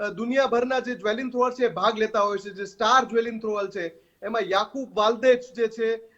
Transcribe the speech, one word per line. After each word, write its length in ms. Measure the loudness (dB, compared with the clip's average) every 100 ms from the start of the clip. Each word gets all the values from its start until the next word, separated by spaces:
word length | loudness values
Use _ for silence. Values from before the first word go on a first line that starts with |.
અ, 80 | -6
દુનિયાભરના 720 | -4 0 2 2 2 2 0
જે 160 | -2 -4
જેવલિન 340 | -2 -2 -2
થ્રોઅર 240 | 0 0
છે 120 | 2 0
એ 20 |
ભાગ 300 | 2 0 2
લેતા 220 | 0 2
હોય 180 | 0 -2
છે, 120 | -6
જે 160 | -12 -12
સ્ટાર 400 | -2 4 4 4
જેવલિન 340 | 0 -2 -4
થ્રોઅર 280 | -4 -4 -4
છે, 200 | -6 -8 -10 _ _
એમાં 180 | -4 -2
યાકુબ 560 | 0 0 0 -6 -6 0
વાલ્દેજ 420 | 2 4 4 4 0 -4
જે 120 | -4
છે, 340 | -2 -4 -4 -8